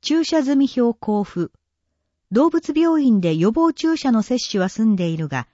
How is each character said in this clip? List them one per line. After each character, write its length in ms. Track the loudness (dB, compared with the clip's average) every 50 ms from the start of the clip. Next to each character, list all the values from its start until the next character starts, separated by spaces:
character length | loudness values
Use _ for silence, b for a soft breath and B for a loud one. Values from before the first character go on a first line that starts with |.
注 220 | -2 0 0 0 0
射 200 | 2 0 0 0
済 120 | 2 2
み 120 | 2 2
票 280 | 0 0 0 0 0 -2 _
交 240 | -4 -4 -2 -2 -2
付。 280 | -4 -4 -6 -6 -6 _ _ _ _ _ _ _ _ _ _ _ _ _ _ _ _
動 200 | 2 2 2 4
物 220 | 2 0 -4 -2 0
病 280 | 0 2 2 2 2 4
院 180 | 4 2 2
で 140 | 2 0 0
予 160 | 2 0 0
防 220 | 2 2 0 0 0
注 240 | 0 -2 -2 -2
射 140 | 0 0 0
の 100 | 0 0
接 160 | 0 -2 -4 -4 -4
種 140 | -4 -4 -2
は 80 | -2 -2
済 160 | -2 0 0
ん 100 | 0 0
で 120 | 0 -2
い 100 | -4 -4
る 100 | -4 -6
が 200 | -6 -6 -8 -8 _